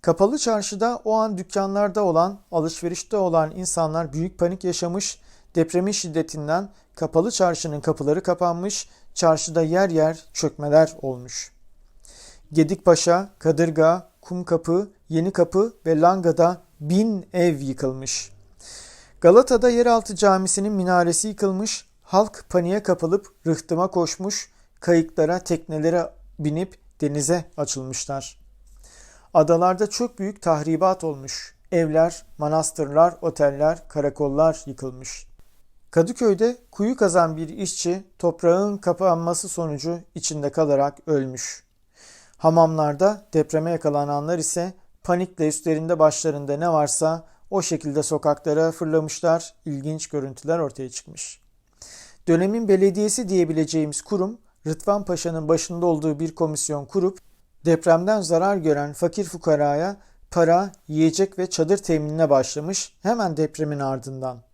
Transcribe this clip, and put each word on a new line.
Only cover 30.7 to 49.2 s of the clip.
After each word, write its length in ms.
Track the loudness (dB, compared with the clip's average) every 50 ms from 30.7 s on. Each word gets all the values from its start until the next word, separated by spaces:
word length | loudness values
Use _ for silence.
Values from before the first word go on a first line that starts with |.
| 0 2 2 2 2 0 -4
olmuş. 500 | -6 -6 -6 -10 -12 -12 -12 -14 -16 _ _ _ -2
Evler, 540 | 0 0 0 2 4 4 2 2 0 -8 -18 -20 -10 -6
manastırlar, 800 | -4 0 0 0 -2 -2 -4 -4 -6 0 4 4 4 4 4 -2
oteller, 680 | -6 -6 0 2 2 2 2 2 0 0 0 -2 -8 -8
karakollar 760 | -6 -2 -2 -2 -2 -2 -2 -2 2 4 2 2 2 0 -10
yıkılmış. 600 | -14 -14 -12 -12 -12 -12 -14 -16 -16 -16 -16 -18 -20 -20 _ -20 -20 _ _ -20 _ _ -20 -20 0
Kadıköy'de 640 | 2 2 2 2 0 0 2 2 2 4 2 0 0 -4 _ _
kuyu 260 | -6 -2 -2 -2 2
kazan 400 | 2 2 4 4 4 2 2 0
bir 120 | -6 -8 -10
işçi 560 | -8 -8 -8 -8 -6 -4 -4 -4 -4 -4 -6 _ _ _
toprağın 580 | -2 -2 -2 2 2 4 4 4 2 -2 -4
kapanması 720 | -4 -2 -2 -2 2 2 2 2 2 0 -2 -4 -4 -6 -8
sonucu 520 | -6 -6 -6 -6 -6 -6 -6 -6 -6 -6 -10 _ _
içinde 380 | -10 -8 -8 -6 -4 -6 -4
kalarak 460 | 0 0 2 2 2 2 2 0 -2 -8 _
ölmüş. 580 | -2 -2 -2 -2 -4 -8 -10 -12 -12 -12 -16 _ _ _ _ _ _ _ _ -20 -20 -20 -20 _ _ _ _
Hamamlarda 880 | 2 4 6 6 4 4 4 0 0 -2 0 2 2 0 0 -2 -12 _
depreme 380 | 0 0 0 2 -2 -2 -2 -2
yakalananlar 680 | -4 -2 -2 -2 0 0 -2 -2 -4 -4 -2 -2 -4 -4
ise 360 | -4 -4 -4 -4 -6 -6 -8 -14 -20 _ _ _
panikle 460 | _ -2 -2 -2 -2 -6 -4 -2 -2 -2
üstlerinde 500 | -2 -2 -2 -2 -2 -2 0 -2 2 4
başlarında 580 | 4 4 4 2 -4 -4 -4 -4 -4 -6 -4
ne 160 | -2 0 0
varsa 520 | 2 2 0 0 0 0 0 -2 -2 -4 -8 -18 _ _ -14 -4
o 120 | -4 -4
şekilde 400 | -2 -2 -4 -4 -4 -4 -4 -2
sokaklara 680 | -2 -2 -4 -2 0 0 -2 0 -2 -2 0 2 0 0
fırlamışlar. 840 | -2 -4 -4 0 0 0 0 -2 -8 -4